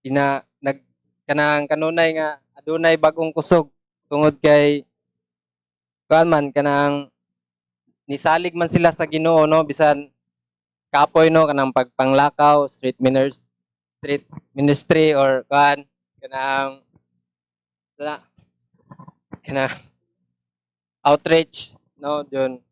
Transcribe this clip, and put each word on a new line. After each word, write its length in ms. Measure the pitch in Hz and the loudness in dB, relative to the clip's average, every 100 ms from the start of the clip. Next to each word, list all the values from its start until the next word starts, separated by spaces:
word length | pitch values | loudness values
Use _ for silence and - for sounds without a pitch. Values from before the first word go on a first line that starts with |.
ina-, 400 | 131 139 143 139 _ _ | -4 -2 -2 -4 _ _
nag-, 160 | 139 139 _ _ _ _ - | -8 -8 _ _ _ _ -6
kanang 400 | 147 147 147 143 | -2 0 0 -2
kanunay 480 | 156 156 170 165 160 | -4 -4 0 -2 -2
nga 240 | 156 147 _ _ | -8 -10 _ _
adunay 400 | - 160 165 160 | -8 -2 0 2
bag-ong 400 | 156 160 160 156 | 0 0 -4 -2
kusog 320 | 156 175 147 _ _ _ _ | 2 2 0 _ _ _ _
tungod 320 | 143 151 143 | 0 0 2
kay, 480 | 151 147 147 147 - _ _ _ _ _ _ _ _ _ _ _ _ | 2 4 4 0 -6 _ _ _ _ _ _ _ _ _ _ _ _
kuan 240 | 156 170 | 2 4
man, 240 | 156 143 | 2 0
kanang 560 | 143 143 143 143 143 139 _ _ _ _ _ _ _ _ _ _ | -2 0 0 0 -2 -8 _ _ _ _ _ _ _ _ _ _
nisalig 480 | 139 160 160 180 | -6 -2 -2 -2
man 160 | 170 170 | -6 -2
sila 240 | 175 170 | 0 0
sa 160 | 160 160 | 0 -6
Ginoo, 320 | 156 160 165 156 | -2 2 2 4
no? 200 | 156 151 | 2 0
Bisan 400 | 139 151 147 143 _ _ _ _ _ _ _ _ | 0 0 0 -6 _ _ _ _ _ _ _ _
kapoy, 400 | 143 147 165 160 | 0 2 4 4
no? 160 | 160 156 | 4 2
Kanang 240 | 139 135 | 0 -2
pagpanglakaw, 960 | 131 127 - 131 135 143 - 147 147 139 | -2 -4 -2 0 2 0 2 2 4 0
street 240 | - 131 123 | -4 -8 -2
miners-, 400 | 127 135 135 131 _ _ _ _ _ _ | -2 0 -2 -6 _ _ _ _ _ _
street 240 | 147 143 _ - _ | -8 -8 _ -20 _
ministry, 640 | - 143 143 - 160 156 147 | -4 0 0 0 2 2 2
or, 240 | 135 131 - | 0 0 -2
kuan, 320 | 139 143 147 143 _ _ _ | 2 2 0 -8 _ _ _
kanang, 560 | 131 135 135 135 135 135 _ _ _ _ _ _ _ _ _ _ _ _ | -16 -10 -4 -4 -6 -10 _ _ _ _ _ _ _ _ _ _ _ _
wala, 240 | 147 151 _ _ _ _ _ _ _ - - _ _ - | -12 -12 _ _ _ _ _ _ _ -20 -20 _ _ -20
kanang 320 | - 135 135 - _ _ _ _ _ _ _ _ _ _ _ _ | -10 -6 -6 -6 _ _ _ _ _ _ _ _ _ _ _ _
outreach, 720 | 143 147 - 165 160 - - _ _ _ | 0 0 2 0 0 -8 -10 _ _ _
no? 240 | 143 147 143 | -8 -8 -8
Yun. 320 | 135 135 127 _ | -6 -6 -6 _